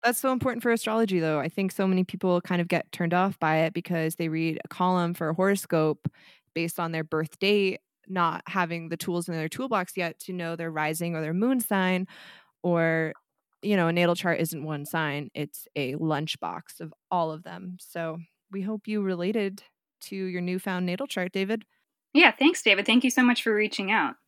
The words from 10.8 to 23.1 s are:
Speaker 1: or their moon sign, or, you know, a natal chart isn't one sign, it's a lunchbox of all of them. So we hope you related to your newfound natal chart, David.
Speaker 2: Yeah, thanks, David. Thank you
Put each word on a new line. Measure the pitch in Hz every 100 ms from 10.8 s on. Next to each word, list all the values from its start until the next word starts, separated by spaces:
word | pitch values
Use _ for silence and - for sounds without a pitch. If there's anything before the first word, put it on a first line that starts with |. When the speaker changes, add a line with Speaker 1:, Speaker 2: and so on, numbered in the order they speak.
| 151 160 170 165
Speaker 1:
or |
their | 156
moon | 170 233 262
sign, | 226 196 185 185 190 - - - _ _
or, | 180 170 165 160 160 - _ _ _ _
you | 208 202
know, | 170
a |
natal | 170 175
chart | 175 180 165
isn't | 165 165
one | 151 151 147
sign, | 165 156 143 147
it's | - 147 - -
a | - 131 147
lunchbox | 160 147 160 - 85 87 - -
of | 165 - _
all | 180 165
of | 156
them. | 180 175 185 180
So | - 175 165 160 165 _ _
we | 196
hope | 196 214 -
you | 214
related | 196 180 180 214 196 196 - _ _ _
to | -
your | 196 190 180
newfound | 175 185 202 180 180
natal | 180 -
chart, | - 180
David. | 190 190 220 - _ _ _ _
Speaker 2:
Yeah, | 277 330
thanks, | - 285 339
David. | - 196 202
Thank | 233
you | 247